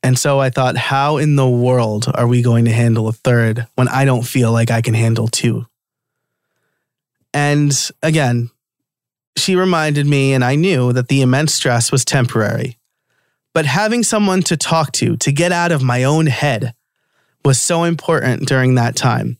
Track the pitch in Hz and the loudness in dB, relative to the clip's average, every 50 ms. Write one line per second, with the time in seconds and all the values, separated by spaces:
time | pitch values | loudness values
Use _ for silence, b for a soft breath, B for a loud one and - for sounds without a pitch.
0 | - 127 131 123 - 151 139 139 135 131 123 - 131 127 - 123 - - 135 135 | 2 0 0 0 2 0 2 2 0 0 0 0 -2 -2 -2 -4 -4 -2 -2 0
1 | 139 147 156 139 147 151 147 143 131 131 123 120 120 123 127 127 117 110 107 107 | 0 0 0 0 0 2 2 2 2 2 2 2 2 2 2 2 0 0 -2 -4
2 | 117 117 113 - 120 120 123 123 117 120 117 117 117 117 117 117 120 117 113 113 | -4 -4 -2 0 0 2 2 2 2 2 2 4 2 2 2 2 2 2 2 2
3 | 110 110 110 - _ 127 123 120 117 113 110 117 117 - _ - 127 - - 131 | 0 -2 -4 -2 _ 0 2 2 2 0 -2 -4 -6 -8 _ -2 -2 0 0 0
4 | 135 139 127 123 127 - - 135 120 113 113 117 117 117 120 117 113 117 110 110 | 2 2 2 0 -2 -2 0 0 2 2 2 2 2 0 0 0 0 0 0 0
5 | 113 113 113 113 113 113 - - - 120 113 123 123 - _ _ _ _ _ _ | 2 0 0 0 -2 -2 -4 -2 -2 -2 -2 -2 -6 -10 _ _ _ _ _ _
6 | _ _ _ _ _ _ _ _ _ _ _ _ _ _ _ _ _ _ _ _ | _ _ _ _ _ _ _ _ _ _ _ _ _ _ _ _ _ _ _ _
7 | _ _ _ _ _ _ - 147 147 143 147 147 147 143 139 - - - - _ | _ _ _ _ _ _ -4 -2 0 0 2 2 2 0 0 -2 -4 -6 -10 _
8 | - 160 156 156 143 123 120 120 117 117 _ _ _ _ _ _ _ _ _ _ | -2 0 0 0 0 0 0 -2 -4 -6 _ _ _ _ _ _ _ _ _ _
9 | _ _ _ _ _ _ _ 156 - - 185 180 185 190 175 165 156 151 147 147 | _ _ _ _ _ _ _ -6 -2 0 0 2 2 2 2 0 0 0 0 0
10 | 143 147 147 139 135 135 135 131 123 123 139 147 165 196 180 127 127 123 123 127 | 0 2 2 2 2 2 2 2 2 0 0 2 2 2 2 2 0 0 0 -2
11 | 123 - 135 135 135 127 127 139 156 156 - - - 131 120 113 117 - - 131 | -2 0 0 2 2 2 2 2 0 0 -2 -2 -2 0 0 0 0 0 -2 -2
12 | - - - 139 120 117 - 113 107 104 110 113 117 - 117 _ _ _ _ _ | -2 0 0 0 0 0 0 -2 -2 -2 -2 -4 -6 -8 -10 _ _ _ _ _
13 | _ _ _ _ _ _ _ _ _ _ _ 165 156 143 127 185 214 214 233 240 | _ _ _ _ _ _ _ _ _ _ _ -4 -2 -2 -2 -2 0 0 0 -2
14 | 233 - - 214 208 196 185 190 180 - 175 147 - - 165 165 151 - - - | -2 -2 0 0 0 0 0 0 0 -2 -2 -4 -2 -2 0 0 -2 -2 -4 -4
15 | 123 117 110 113 - - 143 143 170 180 180 175 170 175 170 143 131 127 120 123 | -2 -2 -2 -2 -2 -2 0 0 0 0 0 0 0 0 0 0 0 0 0 0
16 | 127 135 147 160 160 151 120 - 143 147 123 107 117 117 - _ _ _ _ _ | 0 0 2 2 2 0 0 0 -2 -2 -2 -2 -4 -8 -10 _ _ _ _ _
17 | _ _ _ _ _ _ _ _ _ 139 131 127 - - 175 165 170 170 170 151 | _ _ _ _ _ _ _ _ _ 0 2 2 0 -2 -2 0 0 0 -2 -2
18 | - - 165 151 - 127 123 - - 123 139 131 127 127 127 127 120 120 120 - | -2 -2 -2 0 0 -2 -2 -2 -2 -2 0 0 2 2 2 2 2 0 -2 0
19 | - 127 107 120 107 113 120 | -2 0 0 0 -2 -4 -8